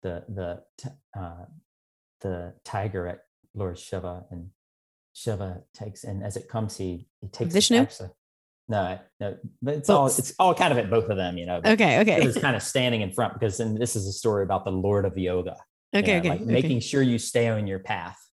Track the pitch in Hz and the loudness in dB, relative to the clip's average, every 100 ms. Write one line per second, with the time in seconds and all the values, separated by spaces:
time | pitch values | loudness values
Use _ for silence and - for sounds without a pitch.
0 | 95 85 - 98 90 90 _ _ 135 - | -8 -10 -10 -10 -8 -10 _ _ -16 -16
1 | _ 101 90 85 - - _ _ _ _ | _ -14 -12 -14 -20 -20 _ _ _ _
2 | _ _ 101 90 87 - - - 113 95 | _ _ -8 -6 -8 -14 -10 -6 -4 -4
3 | 87 - _ _ _ 110 95 87 - 98 | -6 -10 _ _ _ -8 -8 -8 -10 -8
4 | 90 90 - 90 87 _ _ _ _ _ | -8 -12 -14 -16 -16 _ _ _ _ _
5 | _ - - 104 98 90 - - 107 98 | _ -10 -6 -6 -6 -10 -16 -16 -14 -14
6 | - 95 101 104 - 113 107 - 95 87 | -10 -8 -8 -10 -8 -6 -6 -4 -6 -6
7 | - _ 101 - 120 180 214 233 269 - | -12 _ -18 -6 0 2 4 4 4 -2
8 | 92 _ _ _ _ _ _ 110 92 92 | -16 _ _ _ _ _ _ -2 -2 -4
9 | - _ 104 - - _ 120 147 143 202 | -12 _ -8 -8 -14 _ -4 -4 4 6
10 | 135 117 127 - 185 170 175 127 101 113 | 6 2 -2 4 4 6 4 4 4 2
11 | 98 98 90 90 87 87 85 220 156 127 | 2 0 -2 -4 -4 0 4 6 6 6
12 | 214 180 131 117 147 117 - 135 127 117 | 6 6 4 2 2 0 0 0 2 0
13 | 98 - 110 - 113 98 113 107 120 113 | -2 0 -2 0 -2 -2 -2 -2 -2 -2
14 | 98 95 117 104 95 95 98 95 95 101 | -4 -2 0 0 0 -2 -2 -2 2 2
15 | 98 95 90 90 85 - - _ _ 202 | 0 -2 -2 -2 -4 -10 -18 _ _ 0
16 | 202 185 175 - 113 127 151 123 - 139 | 2 2 2 -2 0 2 2 0 0 2
17 | 131 117 - 123 117 110 104 95 - 101 | 2 2 0 0 2 0 -2 -6 -6 -6
18 | 85 - _ | -6 -14 _